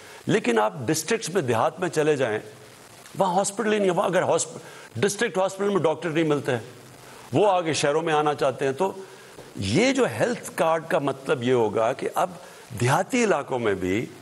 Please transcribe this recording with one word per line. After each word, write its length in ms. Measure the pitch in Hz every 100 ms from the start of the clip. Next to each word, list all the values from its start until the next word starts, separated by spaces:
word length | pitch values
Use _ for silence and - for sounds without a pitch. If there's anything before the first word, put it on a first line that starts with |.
| - - -
लेकिन 320 | 202 240 226
आप 260 | 214 170 117
districts 500 | 156 - 226 - 185
में, 120 | 127
देहात 340 | 113 151 165
में 60 | 180
चले 260 | 156 151 143
जाएं, 240 | 123 107 - - - - - - - -
वहाँ 160 | 190
hospital 380 | 180 196 - 214
ही 80 | 214
नहीं 100 | 190
है। 60 | 175
वहाँ 140 | 208
अगर 140 | 180
हॉस्प-, 380 | 135 156 - - - - - 113
district 400 | 196 - 233 185
hospital 320 | 190 190 202
में 140 | 190
doctor 260 | 165 156 170
नहीं 160 | 156 160
मिलते 260 | 143 131
हैं, 120 | 120 - - - - - - -
वो 120 | 135 208
आगे 280 | 180 160
शहरों 280 | 135 147 156
में 120 | 165
आना 200 | 151 151
चाहते 320 | 143 139 127 135
हैं। 80 |
तो 320 | 131 190 - - - - - - -
ये 360 | 98 139 254
जो 120 | 269 202
health 500 | 113 208 240 - -
card 280 | 165 165 151
का 140 | 165
मतलब 440 | 139 131 - 143
ये 80 | 120
होगा 420 | 123 107 104 113
कि 140 | 131 -
अब 340 | - 185 170 - - -
देहाती 500 | 107 120 156 196 247
इलाकों 360 | 214 151 127 127
में 160 | 113 92
भी, 220 | 90 104 156 -